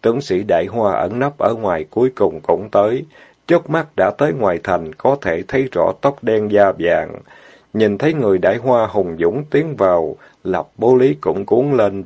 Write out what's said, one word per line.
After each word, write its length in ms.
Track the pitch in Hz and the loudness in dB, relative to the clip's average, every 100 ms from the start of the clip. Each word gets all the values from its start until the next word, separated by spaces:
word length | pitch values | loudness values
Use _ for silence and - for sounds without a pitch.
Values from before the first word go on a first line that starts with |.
tướng 200 | 113 120 | -2 -2
sĩ 220 | 139 92 | -2 -4
Đại 240 | 104 85 95 | 0 0 0
Hoa 300 | 113 104 92 | -2 0 0
ẩn 220 | 87 117 | -2 -2
nấp 200 | 139 147 | -4 -2
ở 160 | 101 | -2
ngoài 300 | 113 107 82 78 | 0 -2 -2 -4
cuối 200 | - 127 | 0 0
cùng 260 | 127 98 80 | 2 -2 -2
cũng 280 | - 85 104 | -2 -2 0
tới. 360 | 101 104 127 156 - - _ - | 2 2 0 -6 -18 -20 _ 0
Chớp 240 | 170 170 | 0 0
mắt 160 | 160 156 - | -4 -4 -2
đã 140 | 95 - | 0 0
tới 140 | 147 | -2
ngoài 280 | 151 104 85 | 0 0 0
thành, 300 | - 87 82 | -2 -2 -4
có 220 | - 123 143 | -4 -2 0
thể 200 | 98 82 90 | -2 -4 -2
thấy 200 | 135 135 | -2 -2
rõ 200 | - 87 92 | 0 0 0
tóc 240 | 139 143 | -2 -2
đen 280 | 117 110 107 | 0 0 2
da 200 | 104 98 85 | 4 4 2
vàng. 400 | 85 82 80 78 - - - - _ | 0 0 -2 -10 -18 -20 -20 -20 _
Nhìn 260 | 104 107 101 | 0 0 0
thấy 160 | 151 | -2
người 240 | 160 113 95 | 0 2 2
Đại 180 | 90 110 | 2 0
Hoa 300 | 123 123 107 | 2 2 2
hùng 300 | 104 90 80 | 0 -2 0
dũng 240 | 85 113 147 | -2 -2 -2
tiến 260 | 143 160 113 | -2 -2 0
vào, 400 | 95 87 78 - - _ | 2 2 0 -6 -16 _
Lập 240 | 92 90 78 - | -6 -4 -6 -2
Bố 180 | 110 127 | 2 4
Lý 180 | 131 147 | 4 2
cũng 240 | - 92 | -4 -4
cuốn 280 | 101 107 143 | 0 0 2
lên, 320 | 131 101 98 | 2 0 -2